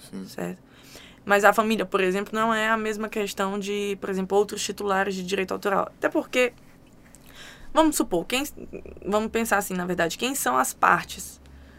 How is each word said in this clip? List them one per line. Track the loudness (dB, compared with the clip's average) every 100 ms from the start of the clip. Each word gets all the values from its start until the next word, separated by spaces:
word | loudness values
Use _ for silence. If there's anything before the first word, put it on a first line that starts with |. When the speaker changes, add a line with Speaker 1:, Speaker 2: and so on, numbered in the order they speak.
| -16
Speaker 1:
Sim. | -14 -12
Speaker 2:
certo? | -8 -10 -10 -16 -20 -20 -20 -20 -14
Mas | 0 6
a | 6
família, | 6 4 2
por | 0 2
exemplo, | 2 0 -2
não | 0 2
é | 2 2
a | 0
mesma | 0 -4 -4
questão | -2 -4 -2 -2 -2
de, | -4 -4 -4 -4
por | -4
exemplo, | -4 2 2
outros | 2 -2
titulares | -6 -4 0 0 0
de | -2
direito | -4 -2 -2
autoral. | -2 0 0 0 -2
Até | -2
porque, | -2 0 2 0 -2 -18 -20 -20 -20 -20 -20 -20 -20 -20 -18 0
vamos | 4 4 2
supor, | 0 -2
quem, | -2 -4 -4 -10 -14 -14 -16 -12
vamos | -2 -2 0
pensar | -2 0 0
assim, | 0
na | -4
verdade, | -2 0 -2 -2
quem | -4
são | -2 0 2
as | 0
partes | 2 4 4 2 -12 -14 -16 -20 -20 -20